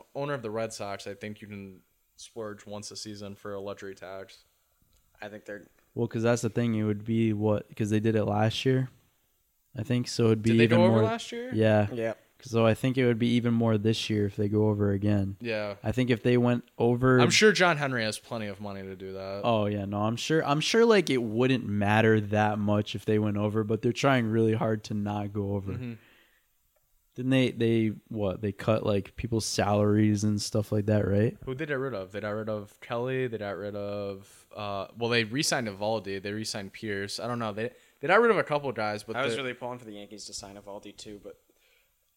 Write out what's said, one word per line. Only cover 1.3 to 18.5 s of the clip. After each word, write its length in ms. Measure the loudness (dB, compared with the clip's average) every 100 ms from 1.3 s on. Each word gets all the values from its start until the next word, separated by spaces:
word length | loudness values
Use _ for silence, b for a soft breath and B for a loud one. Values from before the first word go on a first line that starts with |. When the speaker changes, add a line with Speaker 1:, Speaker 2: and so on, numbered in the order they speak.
| -12
Speaker 1:
you 60 | -14
can 320 | -14 -14 -18 _ _ _ _
splurge 500 | -20 -12 -12 -12 -14
once 240 | -14 -12
a 40 | -14
season 380 | -12 -12 -14
for 200 | -14 -12 -10
a 40 |
luxury 360 | -10 -10 -12 -14
tax. 480 | -14 -14 -16 -20 _ _ _ _ _ _ _ _
Speaker 2:
I 40 | -16
think 180 | -16 -14
they're 180 | -14 -16 _ _ -6
Speaker 3:
Well, 120 | -4
'cause 140 | 0
that's 220 | 0 0
the 60 | 0
thing. 240 | -2 0 0
It 80 |
would 200 | 0 -2
be 300 | -2 0 2
what, 320 | 2 0 0 -4 -6
'cause 140 | 0
they 100 | 2
did 160 | 2 2
it 100 | 2
last 380 | 2 2 2 2
year, 240 | 2 0 -8 _ _ _ _ _ _ _ -10
I 60 |
think. 240 | -2 -2 -2
So 180 | 2 4
it'd 140 | 4
be 80 | 4
Speaker 1:
Did 80 | 6
they 40 | 6
Speaker 3:
even 120 | 6
Speaker 1:
go 40 | 6
over 100 | 6
Speaker 3:
more 80 |
Speaker 1:
last 280 | 4 0 -8
year? 180 | -10 -6
Speaker 3:
Yeah. 340 | 2 6 6 4
Speaker 2:
Yep. 240 | -2 -6 -6 _ _
Speaker 3:
So 240 | -4 2 4
I 80 |
think 240 | 4 0 2
it 80 | 2
would 140 | 4
be 80 | 2
even 220 | 2 2
more 240 | 2 2 2
this 320 | 2 0 0
year 160 | 0 0
if 100 | 0
they 100 | 0
go 220 | 2 2
over 220 | 2 2
again. 440 | 2 2 2 0 -4
Speaker 1:
Yeah. 340 | -6 -4 -4 -6
Speaker 3:
I 80 | -4
think 180 | -2 0
if 140 | 2
they 140 | 4 4
went 260 | 4 0 -4 -2
over, 420 | 0 4 4 6
Speaker 1:
I'm 100 | 6
sure 220 | 6 6
John 240 | 6 4 2
Henry 260 | -2 -2
has 140 | -4 -6
plenty 300 | -8 -8
of 140 | -8